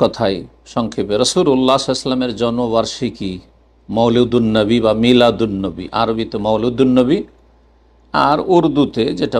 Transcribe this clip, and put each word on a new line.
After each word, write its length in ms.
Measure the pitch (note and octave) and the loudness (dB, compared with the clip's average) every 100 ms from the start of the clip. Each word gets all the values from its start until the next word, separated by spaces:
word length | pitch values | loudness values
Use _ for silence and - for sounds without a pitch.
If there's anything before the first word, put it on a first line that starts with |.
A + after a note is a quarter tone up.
কথায় 340 | A2+ - G#2 F#2 - _ - | -2 0 -2 -2 -8 _ -10
সংক্ষেপে 400 | C3 A2+ - G2+ G#2 | -6 -6 -4 -2 0
রাসূলুল্লাহ 540 | B2+ F#3 D#3 C3 C3 C3+ | 0 0 2 2 2 0
সাল্লাল্লাহু 160 | - | 0
আলাইহি 120 | B2+ | -6
ওয়াসাল্লামের 280 | C#3 B2+ B2+ G#2 | -2 -4 -4 -2
জন্মবার্ষিকী 920 | A#2 A#2+ A#2+ A2+ A2 - B2 - G2 F#2 - _ _ _ _ | -2 -2 -2 0 -2 -4 -8 -6 -10 -10 -14 _ _ _ _
মওলিদুন 580 | G#2+ A#2 A#2+ B2 A#2+ A2+ A2 | 0 2 2 2 2 2 0
নবী 220 | G#2 A#2 | 2 2
বা 80 | A2 G#2+ | 2 2
মিলাদুন 500 | A#2+ B2 A#2+ G2+ A2 G2 | 4 6 4 2 -2 -2
নবী, 200 | F#2+ E2+ F#2 A2 | -6 -8 -8 -2
আরবিতে 360 | A2+ A2+ A2+ A2 G#2 | -2 -2 -4 -4 -2
মওলিদুন 440 | A2 A#2+ A#2 C3 B2+ | 0 -2 0 2 4
নবী, 200 | B2+ F#3+ - _ _ _ _ _ _ _ _ | 2 0 -4 _ _ _ _ _ _ _ _
আর 240 | D3+ C#3 D3+ - | 0 2 0 2
উর্দুতে 500 | F3 D#3+ C#3 C3+ - A#2+ - | 2 2 0 -2 0 -4 -2
যেটা 180 | C3+ A#2+ | -2 0